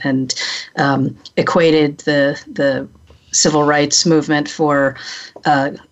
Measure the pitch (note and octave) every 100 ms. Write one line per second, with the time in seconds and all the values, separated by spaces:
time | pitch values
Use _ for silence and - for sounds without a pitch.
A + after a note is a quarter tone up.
0 | C#3+ C3 B2+ - - - - - C#3 C3+
1 | C#3 - - - - F3+ E3 D#3 D3 C#3+
2 | - D3 C#3 C#3+ - - C#3 C3 C3+ -
3 | - - _ - E3 D3+ D3 D3 C#3+ -
4 | F3 D#3+ D3+ D3+ C#3+ - D#3 C#3+ C3+ C3
5 | - - - - E3 C#3+ C#3 - -